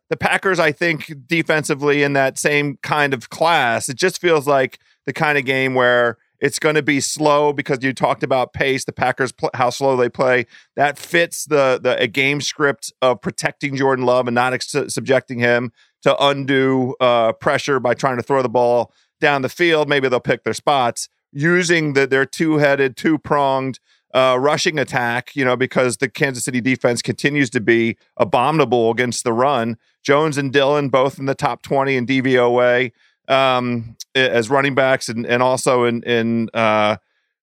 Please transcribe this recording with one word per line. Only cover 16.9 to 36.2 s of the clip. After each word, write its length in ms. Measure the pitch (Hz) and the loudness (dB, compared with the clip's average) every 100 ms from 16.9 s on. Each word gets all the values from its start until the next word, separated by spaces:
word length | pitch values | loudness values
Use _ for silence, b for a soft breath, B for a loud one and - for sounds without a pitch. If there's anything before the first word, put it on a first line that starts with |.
| - | 0
uh, 340 | 127 120 113 | 2 2 2
pressure 440 | - 156 135 - 135 | 0 -2 -2 -2 -2
by 140 | 120 | -2
trying 220 | 117 139 123 | -2 -2 -4
to 60 | |
throw 200 | 113 135 | -2 0
the 60 | 123 | 0
ball 420 | 123 120 120 110 _ _ _ | 0 2 0 -2 _ _ _
down 220 | 151 139 | 0 0
the 80 | 127 | -2
field. 360 | - 170 156 147 | -2 0 2 0
Maybe 220 | 143 131 | 0 0
they'll 120 | 120 | 0
pick 240 | 135 120 | 0 -2
their 100 | 113 | -4
spots 540 | 110 - 143 120 - - _ _ | -4 0 0 0 -4 -12 _ _
using 640 | 139 165 175 170 170 151 | -4 0 0 2 0 2
the, 140 | 135 135 | 0 2
their 200 | 135 135 | 2 0
two-headed, 720 | - 160 151 143 139 135 - | -2 0 2 2 2 0 -2
two-pronged, 840 | 165 151 - 147 139 135 131 113 _ _ _ | -2 -2 0 0 2 0 -2 -8 _ _ _
uh, 220 | 127 131 127 | 0 2 2
rushing 400 | 143 156 180 156 | 2 0 -2 -2
attack, 560 | 123 131 120 120 - | -2 -2 -2 -2 -4
you 100 | 139 | -2
know, 120 | 127 123 | 0 0
because 400 | 131 147 127 110 | 0 0 0 0
the 120 | 127 | -6
Kansas 360 | - 139 123 | -2 -2 -2
City 160 | 143 123 | -4 -2
defense 400 | 120 127 127 120 | -2 0 0 0
continues 480 | - - 147 143 131 | -4 -4 -2 0 0
to 120 | 123 | 0
be 360 | 104 117 113 - _ - | 2 2 2 -4 _ -4
abominable 720 | 107 127 131 156 123 123 113 | 0 2 2 2 2 2 2
against 340 | 117 123 - | 0 -2 -2
the 80 | 123 | -2
run. 460 | 113 135 131 113 120 _ _ | 0 0 0 -2 -6 _ _
Jones 340 | - 143 156 143 | 0 2 2 -2
and 160 | 139 | 0
Dillon, 380 | 139 139 147 139 | 2 2 2 0
both 280 | 131 135 - | 0 0 -2
in 60 | |
the 100 | 135 | -6
top 280 | 131 143 117 | -2 -2 -4
twenty 340 | - 139 135 131 | -4 -2 0 -2
in 80 | |
D 160 | 120 131 | 0 0
V 180 | 131 123 | 2 2
O 220 | 123 123 | 4 4
A, 320 | 123 123 123 - _ _ - | 4 2 -2 -8 _ _ -2
um, 680 | 135 135 127 123 120 113 107 - | 2 2 0 -2 -6 -8 -16 -4
a-, 160 | 135 127 | 0 2
as 200 | 117 107 | 2 2
running 240 | 139 143 | 0 2
backs 340 | 131 131 131 - | 2 2 0 -2
and, 160 | 113 | -8
and 180 | 120 123 | -2 0
also 420 | 127 127 143 123 | 2 0 0 0
in, 180 | 120 117 | 0 -2
in, 480 | 120 117 | -2 -2